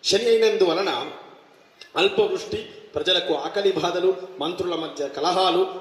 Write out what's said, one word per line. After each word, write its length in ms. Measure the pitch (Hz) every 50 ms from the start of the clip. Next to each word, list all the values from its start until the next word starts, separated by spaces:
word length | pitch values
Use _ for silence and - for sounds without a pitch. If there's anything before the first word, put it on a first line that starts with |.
| -
శని 200 | - 185 208 240
అయినందువలన 840 | 233 226 220 226 214 - - 190 170 160 180 202 165 143 135 135 151 - - - - - - - _ - _ _ _ _ _ - - _
అల్పవృష్టి, 720 | - 180 196 - 220 208 185 - 170 - - - - - - - - - - -
ప్రజలకు 400 | 147 151 175 185 175 - - 160
ఆకలి 380 | 143 147 165 - 202 202 196
బాధలు, 440 | 185 160 156 175 165 180 175 190 185 - - - - -
మంత్రుల 340 | 143 160 180 175 180 175 170
మధ్య 340 | 160 160 151 - - 143 139
కలహాలు 580 | - - 160 175 180 185 190 180 170 359 381 - - -